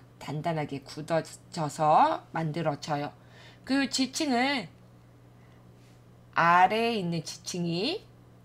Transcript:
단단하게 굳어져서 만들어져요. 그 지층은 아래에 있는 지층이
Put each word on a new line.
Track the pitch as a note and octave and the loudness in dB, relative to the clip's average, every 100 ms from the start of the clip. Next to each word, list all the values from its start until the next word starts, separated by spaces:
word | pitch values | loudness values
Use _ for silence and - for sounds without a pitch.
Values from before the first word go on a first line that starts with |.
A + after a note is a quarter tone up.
| - - | -16 -18
단단하게 | - D3 E3 D#3+ C#3+ C#3 | -8 -6 -4 -4 -4 -8
굳어져서 | - - D#3 E3 D3+ - - F3 D3+ - D#3 D#3+ C#4+ - - | -10 -12 -2 -2 -2 -14 -14 -6 -6 0 4 6 6 2 -6
만들어져요. | D#3+ D#3+ D3+ D#3 C#3+ - D3 D3 - - - - - | -6 -4 -2 -2 -4 -4 -4 -4 -12 -20 -20 -20 -16
그 | - C4+ C4+ | -2 0 0
지층은 | - C4 - D#4 A#3+ C4 C#4 E3 - - - - - - - - - - - - - - - - - | 0 -2 -2 0 2 2 -2 -6 -14 -20 -20 -20 -20 -20 -20 -20 -20 -20 -20 -20 -20 -20 -20 -8 2
아래에 | E3+ F3 F#3 A3 A#3 A3+ | 4 6 6 4 0 0
있는 | F3 E3+ | -2 -4
지층이 | - - - F3+ E3+ E3 A#3+ G#4+ - - - - | -6 -12 -10 -4 -2 -2 -2 -4 -10 -20 -20 -20